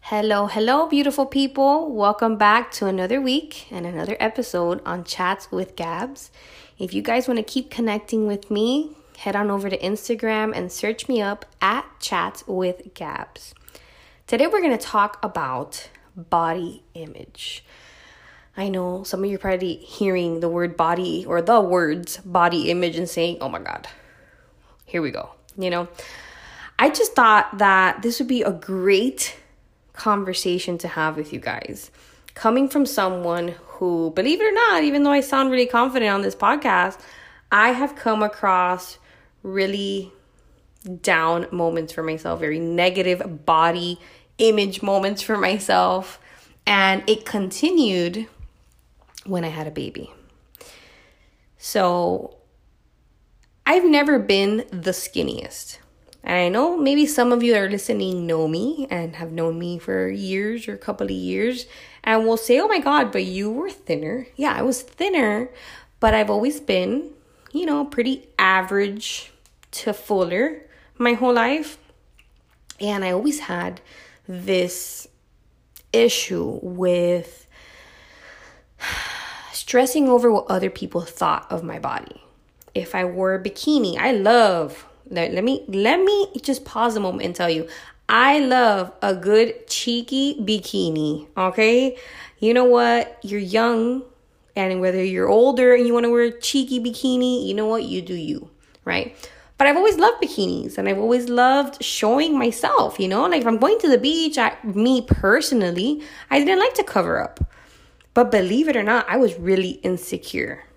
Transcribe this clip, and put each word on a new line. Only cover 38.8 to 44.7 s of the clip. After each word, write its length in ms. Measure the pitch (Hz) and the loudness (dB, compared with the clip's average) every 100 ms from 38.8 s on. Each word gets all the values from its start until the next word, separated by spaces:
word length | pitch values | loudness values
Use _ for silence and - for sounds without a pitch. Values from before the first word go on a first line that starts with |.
| - - _ _ _ _ | -6 -20 _ _ _ _
really 720 | 196 190 196 202 196 196 185 - _ _ _ _ _ _ 190 180 | -8 -2 -2 -2 -4 -6 -8 -18 _ _ _ _ _ _ -16 -6
down 460 | - 170 160 170 170 | 0 2 2 0 -2
moments 420 | 180 170 165 156 | -2 0 -2 -6
for 100 | - | -6
myself, 380 | 160 160 165 165 | -6 -6 -6 -4
very 180 | 156 156 | -4 -4
negative 880 | 170 170 180 180 185 180 185 156 - | -2 0 0 2 -2 -2 -4 -8 2
body 520 | 160 165 175 175 175 - - _ - | 4 4 0 -6 -10 -14 -20 _ 2
image 440 | 226 214 196 | 2 4 0